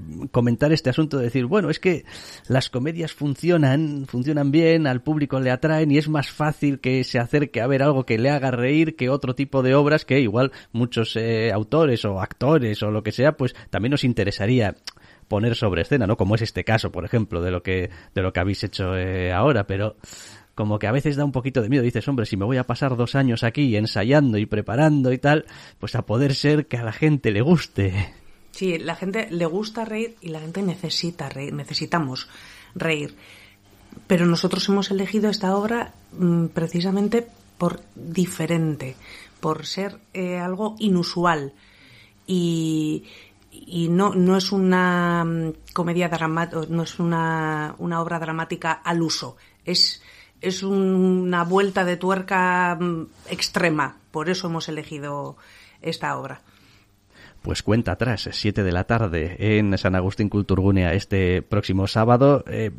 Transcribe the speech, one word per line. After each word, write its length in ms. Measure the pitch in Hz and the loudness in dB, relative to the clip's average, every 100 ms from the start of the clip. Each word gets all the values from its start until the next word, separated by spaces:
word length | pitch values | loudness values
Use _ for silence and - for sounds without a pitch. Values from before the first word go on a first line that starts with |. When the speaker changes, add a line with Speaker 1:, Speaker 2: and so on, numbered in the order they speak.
| 80 78 - | -10 -12 -4
Speaker 1:
comentar 420 | 127 120 117 151 | 0 2 2 2
este 180 | 160 170 | 2 2
asunto 280 | 160 156 143 | 0 0 -2
de 60 | |
decir, 220 | 120 135 123 | -2 -2 0
"Bueno, 240 | 208 151 | 0 0
es 80 | 156 | 0
que 240 | 185 170 - - - - - | 0 -2 -6 -18 -18 -14 -2
las 200 | 131 - | 0 0
comedias 440 | 123 143 165 160 | -4 -4 -4 -8
funcionan, 960 | - 143 135 165 170 139 139 156 143 135 | -4 -4 -2 2 4 4 2 0 -4 -6
funcionan 440 | 120 131 151 143 | -4 -2 0 2
bien, 360 | 151 165 165 147 | 4 6 4 2
al 160 | 127 | 0
público 380 | 151 156 143 135 | 0 -2 0 0
le 100 | 127 | 0
atraen 400 | 123 156 156 156 | 2 2 2 4
y 80 | 143 | 4
es 100 | 151 | 2
más 220 | 151 135 | 0 -2
fácil 500 | - 151 147 147 135 | -2 -2 0 0 0
que 220 | 127 131 | 0 0
se 140 | 123 127 | 0 -2
acerque 420 | 120 147 147 117 | 0 0 0 0
a 60 | 123 | 0
ver 160 | 135 | 2
algo 220 | 143 135 | 4 2
que 140 | 127 110 | 2 2
le 120 | 131 | 2
haga 200 | 147 131 | 2 0
reír 460 | 123 127 151 160 156 | 0 2 2 2 0
que 120 | 127 | 0
otro 260 | 143 131 | 0 -2
tipo 280 | 127 135 135 | -4 -2 2
de 120 | 127 | 4
obras 300 | 135 147 151 | 6 6 2
que 160 | - 131 | 2 2
igual 320 | 120 110 135 - - | 4 2 0 -2 -8
muchos, 440 | 117 120 117 113 110 | -2 0 0 -2 -2
eh, 340 | 113 113 113 | -2 0 0
autores 520 | 101 107 151 156 117 | 0 0 4 4 2
o 160 | 107 95 | 0 -4
actores 600 | - - 127 160 113 104 | -6 -2 2 4 2 -2
o 80 | 107 | -2
lo 120 | 107 | -2
que 100 | 107 | -2
sea, 240 | - 143 156 | 2 2 2
pues 180 | 127 - - | -2 -4 -6
también 220 | 95 113 | -4 0
nos 120 | 143 | 2
interesaría." 720 | 127 113 101 - 101 127 101 - - - - - - | 2 0 0 0 0 2 0 -4 -14 -20 -20 -20 -4
Poner 280 | 101 117 113 | -2 0 0
sobre 260 | 107 85 | 0 0
escena, 240 | - 139 98 | 0 0 2
¿no? 100 | 117 | 2
Como 180 | 92 | 2
es 80 | 107 | 0
este 220 | 113 - | 0 -4
caso, 280 | 90 110 - | -2 -2 -2
por 120 | 90 | -6
ejemplo, 360 | 85 120 101 85 | -2 -2 -2 -2
de 80 | 90 | -2
lo 120 | 90 | -2
que, 280 | 95 92 87 - - | -2 -2 -4 -10 -8
de 80 | 98 | -4
lo 100 | 92 | -2
que 80 | 87 | 0
habéis 220 | 92 98 | 0 -2
hecho, 320 | 104 - 95 92 | -4 -4 -4 -2
eh, 360 | 92 92 90 | -2 -2 -2
ahora, 340 | 90 135 120 98 | 2 2 2 0
pero 300 | 98 107 - - - - - _ | -4 -4 -8 -18 -20 -20 -20 _
como 240 | - 107 104 | -6 -2 -2
que 80 | 101 | 0
a 60 | |
veces 240 | 131 156 143 | 0 0 0
da 80 | |
un 80 | 143 | -2
poquito 280 | 131 127 127 | -2 -2 -2
de 60 | 107 | 2
miedo. 140 | 139 | 2
Dices, 260 | 120 117 143 | 2 0 -2
"Hombre, 180 | 135 107 | -2 -2
si 100 | 98 | -2
me 80 | |
voy 120 | 101 131 | 0 0
a 80 | |
pasar 320 | 127 131 139 120 | -2 -2 -2 0
dos 180 | 120 | 0
años 300 | 143 135 113 | 2 2 2
aquí 320 | 117 147 139 104 | 0 2 2 2
ensayando 600 | 110 104 110 147 139 104 | 0 0 4 4 4 2
y 80 | 107 | 0
preparando 680 | 104 101 117 156 147 127 | -2 -2 2 4 4 2
y 60 | 127 | 2
tal, 260 | 143 151 - - - - | 4 2 0 -14 -20 -12
pues 160 | 107 | -6
a 120 | 117 - | -4 -2
poder 280 | 127 143 | 2 2
ser 320 | 135 143 151 143 | 2 2 2 0
que 120 | 120 | -4
a 40 | |
la 100 | 113 | -6
gente 380 | - 156 143 113 | 0 2 2 2
le 120 | 101 | 2
guste". 720 | 131 170 - - 95 95 95 - - - - | 4 4 2 -2 0 0 -4 -8 -20 -20 -20
Speaker 2:
Sí, 260 | - 190 165 | -6 -4 -2
la 180 | 143 160 | -6 -6
gente 320 | 190 220 - | -4 -4 -4
le 140 | 170 | -2
gusta 400 | 170 180 214 240 | -2 -2 -4 -6
reír 320 | 220 214 226 - | -6 -6 -6 -10
y 60 | 170 | -12
la 120 | 156 | -10
gente 220 | 156 180 | -8 -4
necesita 640 | 196 170 160 - 170 165 139 | -4 -4 -6 -4 -6 -6 -10
reír, 240 | 131 143 | -10 -8
necesitamos 760 | 147 139 147 156 170 139 131 - - - - - | -8 -8 -8 -2 -2 -2 -6 -12 -18 -20 -20 -18
reír. 400 | - 165 151 143 - - - - _ _ - - - - | -6 -2 -2 -4 -12 -20 -20 -20 _ _ -20 -20 -18 0
Pero 180 | 180 | 4
nosotros 420 | 175 170 180 185 - | 4 2 0 -2 0
hemos 200 | 196 190 | 0 0
elegido 380 | 196 185 214 208 | -2 -2 0 0
esta 260 | 190 185 | 0 0
obra, 380 | 196 214 233 - - - | 0 0 -4 -6 -12 -16
mm, 340 | 165 175 170 165 | -2 2 2 0
precisamente 800 | - 165 175 185 196 208 233 233 - _ - | -2 -4 -2 -2 0 0 0 -2 -12 _ -4
por 240 | 175 - - | -4 -4 -12
diferente, 1000 | - 135 170 180 - 160 170 160 147 131 - - - - _ | -16 -6 -2 -2 -2 -2 0 0 -4 -8 -14 -20 -20 -20 _
por 260 | 160 156 147 | -6 -4 -6
ser, 320 | - 196 - _ | -6 -8 -10 _
eh, 240 | 185 180 180 | -8 -6 -4
algo 360 | 180 185 214 220 | -6 -4 -6 -2
inusual. 760 | 214 180 170 175 175 156 139 - _ - - - - _ - | 0 2 0 0 0 0 -4 -12 _ -20 -20 -20 -20 _ -4
Y, 760 | 185 170 165 160 156 151 156 - - - _ _ - - | 0 0 0 0 0 -2 -4 -8 -20 -20 _ _ -20 -8
Y 220 | 175 170 | -2 2
no, 260 | 175 202 | 4 4
no 220 | 185 180 190 | 4 4 4
es 160 | 185 | 2
una, 720 | 196 185 185 180 180 175 170 | 2 4 4 4 2 2 0
mm, 480 | 165 165 160 156 - | 0 -2 -4 -8 -10
comedia 380 | - 170 170 175 | -6 -2 0 -2
dramat-, 580 | 165 160 160 170 165 156 | -2 -2 -2 -4 -6 -4
no 140 | 165 | -4
es 160 | 165 - | -4 -2
una, 760 | 170 165 165 160 156 156 151 - | 0 0 0 0 -2 -4 -6 -6
una 220 | 175 170 | -4 -4
obra 180 | 165 170 | -4 -4
dramática 540 | 160 160 165 170 165 | -6 -6 -6 -4 -4
al 300 | 160 170 170 | -4 -2 0
uso. 340 | 160 - 123 - - _ | 0 -4 -8 -16 -20 _
Es, 380 | - 180 - - - - - _ | -4 0 0 0 -14 -20 -20 _
es 220 | 185 185 | -6 -4
un-, 600 | 190 196 190 190 185 185 | -2 0 2 4 4 2
una 200 | 180 175 | 0 0
vuelta 400 | 170 190 202 190 | 2 2 2 0
de 120 | 180 175 | 0 0
tuerca, 800 | 180 190 185 190 180 180 180 165 | -2 -2 0 0 2 2 0 0
mm, 280 | 175 165 - - - | -2 -4 -8 -16 -12
extrema. 680 | 175 - 190 170 151 135 - _ | -8 -4 0 0 0 -2 -8 _
Por 180 | 156 156 | -6 -4
eso 200 | 185 180 | -4 -4
hemos 200 | 165 160 | -6 -6
elegido 680 | 151 151 151 143 143 139 139 - - - _ | -10 -10 -10 -8 -8 -10 -14 -20 -20 -20 _
esta 360 | 160 165 151 135 | -10 -6 -6 -6
obra. 220 | 131 131 _ _ _ _ _ _ _ - - - | -8 -14 _ _ _ _ _ _ _ -20 -20 -12
Speaker 1:
Pues 200 | 92 87 | -8 -4
cuenta 300 | - 113 95 | 0 0 0
atrás, 360 | 87 120 107 - | -2 -2 -2 -6
siete 320 | - 107 107 | -4 -2 0
de 80 | 95 | 0
la 120 | 87 | 0
tarde 520 | - 117 107 82 78 - | 0 0 0 -2 -4 -2
en 400 | 107 107 104 95 | 2 2 2 2
San 160 | 95 | 2
Agustín 340 | 92 92 - 104 | 2 0 0 0
Kulturgunea 640 | 104 98 92 95 98 87 | 0 2 2 4 4 4
este 480 | 90 - 98 92 90 | 0 0 0 2 0
próximo 440 | - 107 - 95 98 | 0 -2 0 0 0
sábado. 580 | 113 113 123 139 139 - | 2 4 6 6 4 0
Eh, 240 | 107 110 | -6 -6